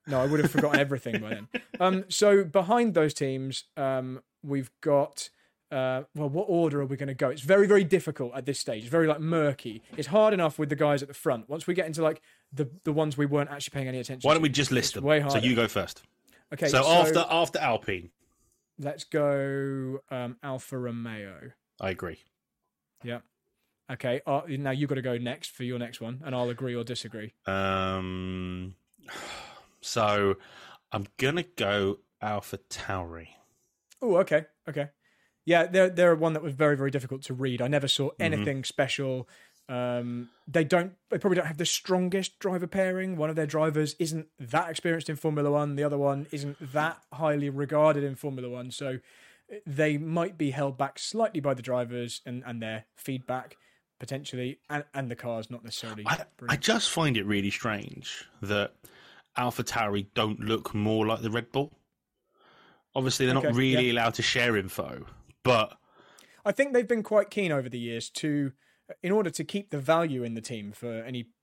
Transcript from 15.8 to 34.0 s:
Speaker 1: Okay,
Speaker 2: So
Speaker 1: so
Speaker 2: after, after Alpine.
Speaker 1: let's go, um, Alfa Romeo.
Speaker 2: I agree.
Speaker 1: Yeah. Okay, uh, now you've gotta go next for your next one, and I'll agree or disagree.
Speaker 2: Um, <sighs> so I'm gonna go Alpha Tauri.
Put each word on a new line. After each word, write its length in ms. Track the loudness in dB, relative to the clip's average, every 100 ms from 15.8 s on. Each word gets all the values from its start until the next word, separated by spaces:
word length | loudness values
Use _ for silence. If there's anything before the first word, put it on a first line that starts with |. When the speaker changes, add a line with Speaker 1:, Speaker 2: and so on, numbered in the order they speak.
| -4 -8 -20 _ _ _ _
Speaker 1:
Okay, 160 | -4 2
Speaker 2:
So 120 | 4
Speaker 1:
so 40 | 8
Speaker 2:
after, 380 | 8 8 6 4
after 300 | 2 2 2
Alpine. 520 | 0 0 -2 -6 -8 _ _ _ _ _ _ -10
Speaker 1:
let's 240 | -10 -10
go, 960 | -4 0 2 2 0 -2 -4 -4 -6 -8 -8
um, 240 | -6 -6 -8
Alfa 340 | -10 -10 -8 -8
Romeo. 720 | -6 -6 -8 -10 -12 -16 -20 -20 _ _
Speaker 2:
I 100 | -4
agree. 300 | -4 -6 -10 _ _ _ _ _ _ _ _
Speaker 1:
Yeah. 160 | -12 -12 -12 _ _ _ _ _ -14
Okay, 300 | -6 -2 -2 0
uh, 140 | -2 -2
now 220 | -4 -2
you've 180 | -2 -2
gotta 140 | -2
go 160 | -2 -4
next 320 | -4 -6 -12
for 140 | -10
your 160 | -6 -6
next 200 | -8 -8
one, 220 | -10 -10
and 120 | -6 -2
I'll 140 | -2
agree 260 | -2 -4 -4
or 80 |
disagree. 480 | -6 -8 -10 -12 -14 -10 -2
Speaker 2:
Um, 1300 | 0 2 2 0 -2 -4 -6 -6 -6 -6 -8 -10 -14 _ _ -18
<sighs> 60 | -14 -14 -14 -16 -20 -20 _
so 560 | -6 0 2 4 4 2 -4 -20 -20 -20 _
I'm 140 | -8 -8 -2
gonna 240 | -2 0
go 560 | -4 -2 0 2 2 -2 _ _
Alpha 360 | -6 -6 -6 -12 -12
Tauri. 580 | -10 -6 -6 -6 -12 -16 -20 _ _ _ _ _ _